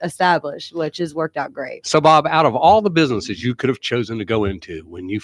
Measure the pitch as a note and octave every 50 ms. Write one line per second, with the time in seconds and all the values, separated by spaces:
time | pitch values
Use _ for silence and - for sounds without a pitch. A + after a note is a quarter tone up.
0 | - F3 - - F#3 F3+ F3 D#3 C#3 D3 C#3+ D#3+ - - - E3+ D#3+ D3+ - -
1 | F3 D#3+ D3 D#3+ D#3+ D#3+ - D3 C#3 C3+ - C#3+ C3+ B2 - - - - - D#3
2 | C#3+ C3+ D#3+ D3+ D3 D#3+ D#3 D#3 D#3+ C#3 A2 C3 D#3+ E3+ G3+ A3 G#3 G3+ E3 E3
3 | D#3+ C3 B2 G2+ F2+ - G2+ - A#2+ B2 B2 - - B2+ C3 - - - A#2+ B2
4 | A#2 G2+ A#2 A2+ G#2 E2+ A2+ A2 G#2 G2 G2 F2+ - - E2+ D#2 D#2 D#2+ F2 F2+
5 | F2+ F#2 G2+ G#2+